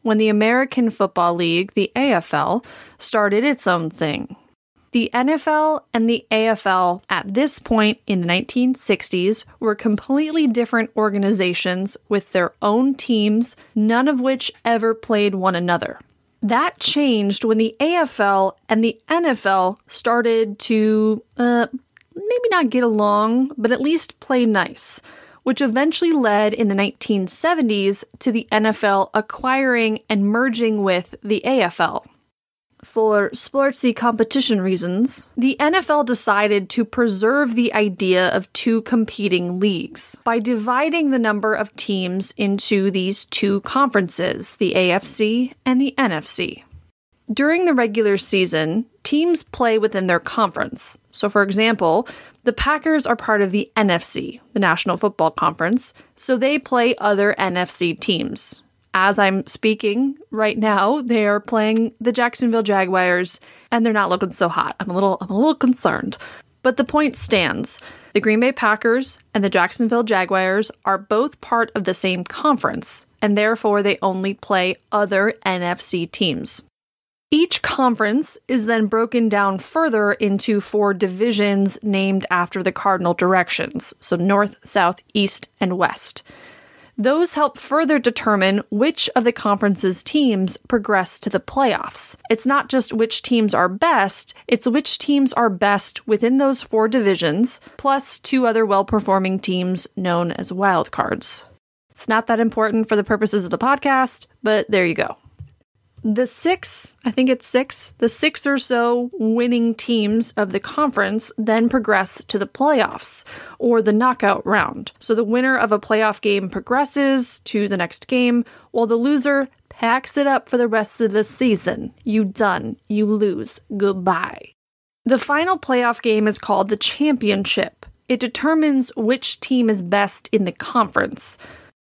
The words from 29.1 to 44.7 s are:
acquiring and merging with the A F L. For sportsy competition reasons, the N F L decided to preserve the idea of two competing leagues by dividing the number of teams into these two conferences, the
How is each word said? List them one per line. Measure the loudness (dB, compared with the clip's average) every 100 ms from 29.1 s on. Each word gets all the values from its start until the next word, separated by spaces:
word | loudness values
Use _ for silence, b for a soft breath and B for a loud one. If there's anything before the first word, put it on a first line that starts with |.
| -2
acquiring | -4 -4 -2 0 2 2 0 -2 -2
and | 0 2
merging | 2 0 0 0 0
with | 0 0 -4 -8
the | -4 -2 0
A | 0
F | 0 0
L. | -2 -2 -10 _ _ _ _ _ _ _
For | -8 0 2 2 2
sportsy | -2 -2 0 0 0 0 0
competition | 0 0 0 0 0 0
reasons, | 0 -2 -2 0 -2 -2 -6 -2
the | 0 2
N | 2
F | 2 2
L | 0
decided | 2 0 0 2 2 2 0
to | -2
preserve | -2 0 0 2 2 2 0 0
the | 0
idea | 0 0 0 0 2 2
of | 0 -4
two | -4 0 0
competing | 0 0 0 -2 -2 -2 -2 -2
leagues | -2 -2 -6 -8 -8 -6 -4
by | -2
dividing | -2 -2 -2 -2 0 0 0
the | 2
number | 0 0 0 -2
of | -4 -6
teams | -4 -4 -2 -2 -2 0
into | -2 0 0 2 2
these | 0 -2 -2
two | -2 0 0 -2
conferences, | -2 0 2 2 0 0 -2 -2 -2 0
the | 0